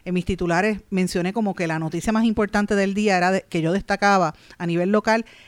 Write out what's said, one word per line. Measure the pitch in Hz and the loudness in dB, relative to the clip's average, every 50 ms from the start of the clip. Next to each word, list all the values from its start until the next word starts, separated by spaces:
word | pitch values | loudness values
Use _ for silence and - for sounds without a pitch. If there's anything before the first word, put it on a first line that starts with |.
| - | -8
en | 185 180 | -4 -2
mis | 180 175 | -2 0
titulares | - 190 - 180 170 170 175 202 220 214 190 - _ | -2 -2 -2 0 0 2 2 2 0 -2 -4 -6 _
mencioné | 196 185 185 175 - 180 175 185 196 | -2 0 0 0 0 -2 -2 -2 -2
como | 233 214 196 180 | -2 -2 -2 -2
que | - 175 | -2 -4
la | 165 160 160 | -2 -2 -2
noticia | 160 160 - 170 - 226 220 | -4 -4 -4 -4 -2 0 0
más | 220 226 | 2 2
importante | 226 208 226 208 202 - 208 202 - 214 | 2 2 0 -2 0 0 -2 0 0 0
del | 202 196 196 196 | 0 0 0 0
día | 208 214 208 185 | 0 0 2 2
era | 180 185 185 | 2 2 2
de, | 190 190 | 0 0
que | - _ - 165 | -2 _ -4 -2
yo | 156 170 185 | 0 0 0
destacaba | 196 - - 202 190 202 202 202 190 175 151 - - - - - | -2 -2 -4 -2 2 4 4 4 4 2 0 -2 -8 -16 -20 -14
a | - - | -8 -6
nivel | 170 165 170 180 190 208 | -4 -2 -2 0 2 0
local, | 214 - 226 220 233 226 - - - - | 0 2 2 0 0 -2 -6 -14 -20 -20